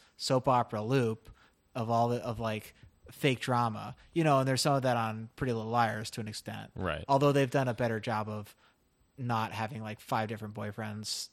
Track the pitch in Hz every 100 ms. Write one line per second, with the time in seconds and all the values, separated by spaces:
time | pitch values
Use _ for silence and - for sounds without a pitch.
0 | _ - - 131 139 123 117 110 107 135
1 | 113 110 - - _ _ _ 127 113 117
2 | 120 120 120 113 113 107 - - - _
3 | - - 143 120 - 120 117 107 117 -
4 | - 170 156 135 131 127 151 139 127 120
5 | 113 110 113 - 131 113 110 120 113 110
6 | 110 - 110 - - 107 107 - 90 78
7 | - 139 143 139 131 143 127 113 120 110
8 | 120 107 107 107 101 - _ _ _ _
9 | _ - 120 113 107 101 110 120 110 107
10 | - 117 110 110 107 107 104 110 107 107
11 | 107 - -